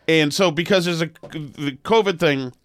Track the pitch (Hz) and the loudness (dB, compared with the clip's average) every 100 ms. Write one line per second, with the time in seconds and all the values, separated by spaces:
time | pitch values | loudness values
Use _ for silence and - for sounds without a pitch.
0 | - 160 147 139 185 156 175 196 175 170 | 0 2 2 2 0 0 0 0 0 -2
1 | 165 - 156 156 147 - 143 131 - 226 | -4 -8 -16 -14 -14 -8 -8 -6 0 2
2 | 202 170 165 135 127 - | 2 0 0 0 -4 -10